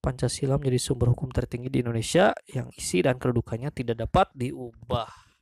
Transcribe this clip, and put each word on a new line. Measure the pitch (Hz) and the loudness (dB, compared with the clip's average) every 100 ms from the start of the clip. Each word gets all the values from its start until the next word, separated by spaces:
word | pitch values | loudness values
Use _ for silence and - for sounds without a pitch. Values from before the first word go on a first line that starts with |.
Pancasila | 135 127 123 - 135 139 | -4 -2 -2 0 0 0
menjadi | 139 123 - | 2 0 0
sumber | 127 120 123 | 2 4 4
hukum | 131 | 0
tertinggi | 131 123 120 127 | -4 -4 -6 -2
di | 131 | 0
Indonesia | 120 117 - 165 208 - _ | 0 -2 2 4 4 2 _
yang | 127 123 - | -8 -6 -8
isi | - 180 | -2 2
dan | 147 127 | 2 2
kedudukannya | 127 120 - 117 143 | 2 0 -2 -6 -6
tidak | - 120 117 | -6 -4 -4
dapat | 113 185 190 139 | 0 2 2 -2
diubah. | 123 135 120 113 113 123 110 - _ _ | -6 -6 -12 -14 -4 -4 -4 -12 _ _